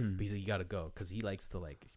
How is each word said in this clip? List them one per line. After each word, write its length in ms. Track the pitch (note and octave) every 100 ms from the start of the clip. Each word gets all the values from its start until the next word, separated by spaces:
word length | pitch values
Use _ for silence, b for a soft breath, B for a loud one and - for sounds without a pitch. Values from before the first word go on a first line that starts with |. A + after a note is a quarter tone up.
| G#2+ F#2
he's 120 | G2+
like, 80 | G2+
"You 60 | G2
gotta 160 | G2
go." 280 | F2 G2 D#2
'Cause 160 | - F2+
he 100 | G#2+
likes 260 | G#2 G2 -
to, 100 | F2+
like, 240 | D#2 C#2
he 60 | -